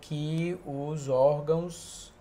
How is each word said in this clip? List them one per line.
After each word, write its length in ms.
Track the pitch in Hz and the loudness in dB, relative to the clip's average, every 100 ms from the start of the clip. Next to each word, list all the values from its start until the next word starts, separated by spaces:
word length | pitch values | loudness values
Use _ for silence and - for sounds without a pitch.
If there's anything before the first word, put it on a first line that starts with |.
que 580 | - 151 151 160 170 180 | -8 -4 -2 0 -2 -4
os 420 | 147 139 147 156 135 | -6 -6 -4 -4 0
órgãos 1040 | 127 139 147 147 165 175 - - - - - | 6 6 6 2 0 -2 -8 -16 -16 -18 -20